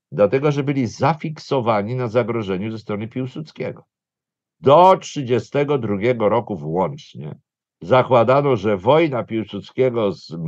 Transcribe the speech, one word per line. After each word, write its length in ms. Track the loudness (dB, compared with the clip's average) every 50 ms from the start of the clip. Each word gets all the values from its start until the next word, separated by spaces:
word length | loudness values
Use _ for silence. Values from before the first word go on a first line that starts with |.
| _ _
Dlatego, 400 | 0 2 2 2 2 2 0 2
że 120 | 0 0 -2
byli 240 | -2 -2 -2 -2 -4
zafiksowani 1080 | -4 -2 0 0 0 -2 -4 -10 -10 -10 -8 -4 -4 -2 0 0 0 0 -2 -4 -4
na 120 | -4 -4 -2
zagrożeniu 640 | -2 -2 -2 -2 -4 -4 -4 -4 -4 -4 -4 -6
ze 60 | -8 -10
strony 280 | -8 -8 -8 -8 -8 -8
Piłsudskiego. 760 | -8 -8 -8 -8 -10 -12 -14 -14 -12 -10 -10 -10 -10 -12 -18 _ _ _ _ _ _ _ _ _ _ _ _ _ _ _
Do 380 | 4 6 8 8 8 8 6 4
trzydziestego 800 | 2 -8 -10 -8 -4 -2 -2 -2 -2 -2 -2 -2 -2 0 -2 -2
drugiego 520 | -2 -2 -4 -2 0 -2 0 2 2 2
roku 260 | 2 0 -2 -4 -8
włącznie 800 | -8 -6 -6 -2 -2 -2 -2 -4 -8 -16 -18 -18 -16 -14 -14 -14 -16 _ _ _ _ _ _ _ -12
zakładano, 720 | -2 2 2 2 4 4 4 4 4 4 4 2 4 2 0
że 220 | 0 0 0 -2 0
wojna 460 | 2 2 4 4 4 2 0 -4 -6
Piłsudskiego 880 | -4 -4 -6 -6 -6 -8 -12 -12 -10 -4 -2 0 0 0 0 -2 -2
z, 260 | -2 -4 -10 -14 -12 -10 -10